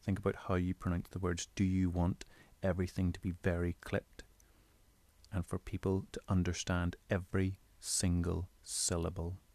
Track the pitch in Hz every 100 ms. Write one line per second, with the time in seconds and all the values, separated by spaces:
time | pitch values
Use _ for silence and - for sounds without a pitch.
0 | - 95 - - - 92 90 92 - 87
1 | - 92 92 85 - - 98 92 92 87
2 | 87 95 - - - - 95 90 90 -
3 | 92 85 98 87 - 87 87 87 - 101
4 | - - - - - - _ _ _ _
5 | _ _ - 95 85 95 - 98 95 95
6 | - - - 95 90 87 - 90 87 -
7 | _ 98 90 98 95 95 - - - -
8 | 95 87 87 85 87 - - - - 87
9 | 85 87 85 95 _